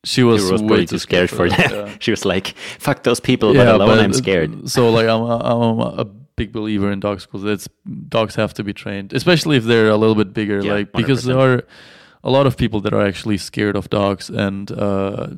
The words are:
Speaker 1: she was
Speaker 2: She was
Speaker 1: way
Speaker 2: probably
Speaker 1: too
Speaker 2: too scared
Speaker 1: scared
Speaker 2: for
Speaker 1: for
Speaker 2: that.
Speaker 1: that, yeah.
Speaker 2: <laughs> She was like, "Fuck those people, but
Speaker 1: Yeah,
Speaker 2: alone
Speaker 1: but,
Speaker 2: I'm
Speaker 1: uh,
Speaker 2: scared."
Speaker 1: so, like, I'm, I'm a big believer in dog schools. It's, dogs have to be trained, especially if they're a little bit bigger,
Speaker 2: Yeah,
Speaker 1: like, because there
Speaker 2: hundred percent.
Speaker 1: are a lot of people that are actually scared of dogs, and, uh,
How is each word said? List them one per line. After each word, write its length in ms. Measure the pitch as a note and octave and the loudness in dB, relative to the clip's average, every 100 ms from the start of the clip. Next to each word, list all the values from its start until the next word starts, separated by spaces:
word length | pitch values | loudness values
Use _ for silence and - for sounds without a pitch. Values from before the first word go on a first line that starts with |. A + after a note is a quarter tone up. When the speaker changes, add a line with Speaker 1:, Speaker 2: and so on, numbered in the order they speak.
Speaker 1:
she 200 | - - | -4 2
was 220 | A#2+ A2 F#2+ | 4 4 2
Speaker 2:
She 60 | |
was 100 | F#2 | 0
Speaker 1:
way 60 | G#2+ | 2
Speaker 2:
probably 180 | G#2 F2 | 2 2
Speaker 1:
too 100 | F2 | -4
Speaker 2:
too 40 | |
scared 300 | - F2+ F2+ | -2 0 0
Speaker 1:
scared 0 | |
Speaker 2:
for 260 | - F2 A2 | 0 0 2
Speaker 1:
for 60 | |
Speaker 2:
that. 80 | D3 | 0
Speaker 1:
that, 160 | G#2 G#2 | -2 -10
yeah. 60 | - | -8
Speaker 2:
<laughs> 40 | |
She 120 | - | -4
was 140 | G#2 G2+ | -2 0
like, 300 | F#2 - - - - | -2 -4 -14 -18 -8
"Fuck 240 | - C3+ | -4 -2
those 160 | - A#2+ | 0 0
people, 340 | - B2+ A2+ | 0 2 4
but 120 | C3+ B2 | 6 6
Speaker 1:
Yeah, 100 | A2 | 6
Speaker 2:
alone 120 | G#2 | 6
Speaker 1:
but, 100 | A2+ | 4
Speaker 2:
I'm 120 | G#2 | 4
Speaker 1:
uh, 20 | |
Speaker 2:
scared." 560 | F#2+ A2 F#2 D#2 - - | 0 0 0 0 -6 -6
Speaker 1:
so, 200 | - A#2+ | 2 4
like, 180 | A2+ A2+ | 4 2
I'm, 140 | A2+ | 0
I'm 560 | A#2 A#2 A#2 A#2 A#2 A2+ A#2+ - | 0 -2 -2 0 0 0 -2 -4
a 60 | A#2 G2+ C#3+ - | -8 -10 -16 -8
big 160 | G#2+ | -8
believer 400 | A2 G#2+ G#2+ G2+ | -6 -4 -2 -2
in 80 | G2 | -2
dog 220 | G2+ G2 | -4 -6
schools. 220 | - G2+ | -10 -8
It's, 240 | G2+ G2+ - _ - - - | -4 -4 -6 _ -16 -14 -4
dogs 260 | A#2 A2 - | -2 -2 -2
have 180 | G#2+ - | -4 -4
to 80 | |
be 100 | G2+ | -10
trained, 400 | G2+ - G2+ G2 | -10 -10 -10 -6
especially 440 | C3 D#3+ E3+ E3 C#3+ | -2 2 2 4 0
if 60 | A2+ | 4
they're 240 | A#2 A2 | 4 4
a 80 | G#2+ | 4
little 180 | A2 G#2+ | 4 2
bit 180 | G2 | 0
bigger, 280 | A2+ G#2 G2+ | -2 -4 -2
Speaker 2:
Yeah, 100 | G2 | -2
Speaker 1:
like, 180 | G2+ G2+ | -4 -4
because 300 | - A2+ C3 | -4 -2 -2
there 120 | A#2+ B2+ | 0 2
Speaker 2:
hundred 240 | C3 B2 - | 2 2 -4
percent. 20 | - - - - _ | -20 -20 -20 -20 _
Speaker 1:
are 60 | - | 0
a 20 | |
lot 140 | C3 C#3 | 2 2
of 100 | - | 0
people 240 | A#2+ G#2+ | -2 -2
that 120 | G2+ | -2
are 120 | G#2+ G2+ | 0 0
actually 300 | F#2 A2+ G2+ | -2 -4 -4
scared 380 | - - G#2 G2+ | -4 -4 -2 -4
of 120 | F#2 | -4
dogs, 400 | G#2+ G2+ F#2+ - | -2 -2 -2 -6
and, 420 | A2+ G2+ G2 G2 | -4 -4 -4 -10
uh, 560 | A2+ G#2 G2 G2 G#2 - | -6 -4 -2 -4 -6 -10